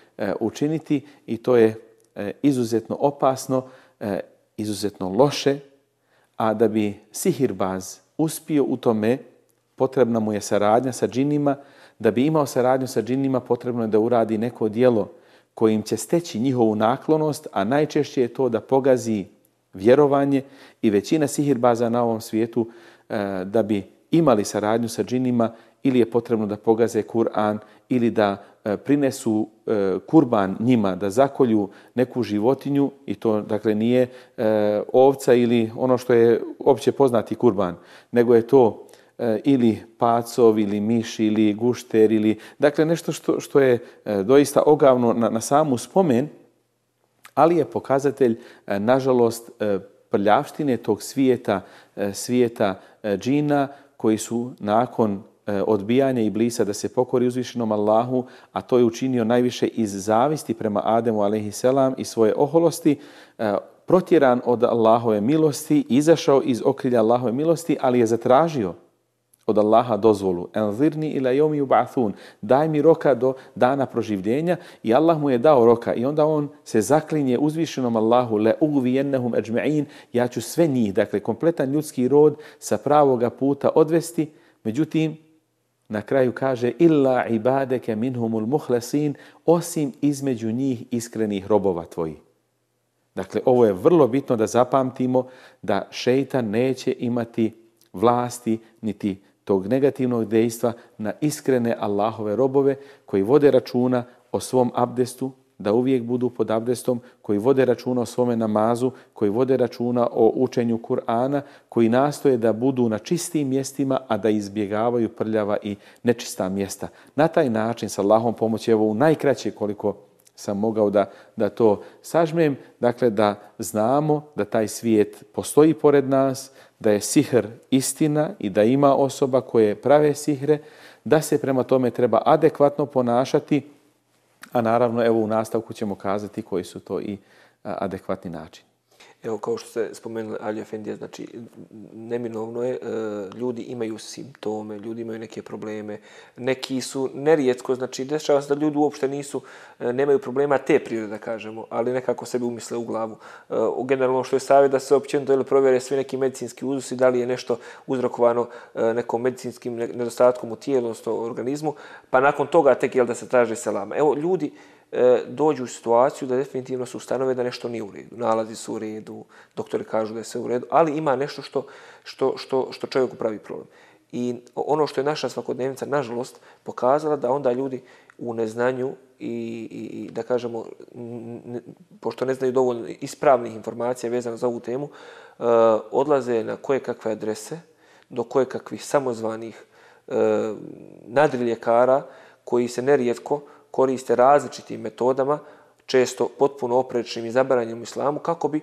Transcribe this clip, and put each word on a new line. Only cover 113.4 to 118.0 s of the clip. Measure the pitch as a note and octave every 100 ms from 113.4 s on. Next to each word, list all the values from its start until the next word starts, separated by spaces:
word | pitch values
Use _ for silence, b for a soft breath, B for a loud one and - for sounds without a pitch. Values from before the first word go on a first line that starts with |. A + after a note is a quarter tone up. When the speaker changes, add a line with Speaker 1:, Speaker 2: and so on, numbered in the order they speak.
| C#3
Speaker 1:
mjestima, | C3+ C3+ - C3+ C3 -
a | G#2+
da | A2
izbjegavaju | G#2+ G2+ G2+ G2 G#2 A#2+ A#2+ A2+
prljava | - G#2+ G#2+ G#2 G#2
i | G#2 G2+ b b
nečista | A#2+ A#2 - - F#2+
mjesta. | G2 F#2+ - F#2+ b b -
Na | D#3+
taj | F3 C#3
način, | A2 A2 A#2 G#2
sa | -